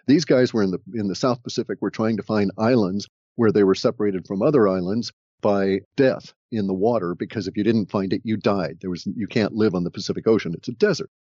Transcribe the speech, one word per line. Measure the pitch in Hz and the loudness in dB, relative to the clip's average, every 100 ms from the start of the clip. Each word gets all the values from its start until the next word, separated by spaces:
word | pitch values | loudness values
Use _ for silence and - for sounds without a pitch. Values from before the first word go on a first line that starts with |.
| - | 2
These | 151 | 2
guys | - 139 123 | 4 4 4
were | 113 | 2
in | 98 | 0
the, | 90 - | -2 -8
in | 113 98 | -6 -4
the | 87 | -2
South | 135 120 | -2 -2
Pacific, | - - 113 104 | -6 -8 -6 -4
were | 101 | -6
trying | - 220 110 | -2 -2 -2
to | |
find | - 107 98 - | -2 0 0 0
islands | 113 127 95 101 - _ _ - | 2 2 2 -2 -8 _ _ 0
where | 110 | 2
they | 101 98 | 4 4
were | 95 | 4
separated | 123 110 104 92 - | 0 0 -2 -4 -6
from | 98 | -2
other | 113 147 101 | 2 4 4
islands | 95 90 110 113 _ _ _ | 2 -2 -4 -6 _ _ _
by | 107 101 98 95 - - | 0 0 0 -2 -4 2
death | 131 - - _ - | 2 2 -8 _ -8
in | 113 98 | -4 -2
the | |
water, | 95 107 117 87 87 | 0 0 0 -2 -6
because | - 113 92 | -8 -6 -6
if | 85 | -2
you | 104 | 0
didn't | 113 95 | 2 0
find | 104 95 | -2 -2
it, | 98 | -4
you | 117 107 | -2 -2
died. | 113 101 80 82 | 0 0 -2 -6
There | 95 | -8
was, | 87 104 | -8 -6
you | - 98 | -6 -4
can't | 120 101 | -2 -2
live | - 107 90 | 2 0 0
on | |
the | 87 | -4
Pacific | - - 95 110 | -6 -8 -4 2
Ocean. | 110 85 82 | 2 0 -8
It's | - | -8
a | |
desert. | - 208 170 - _ | -2 0 0 -6 _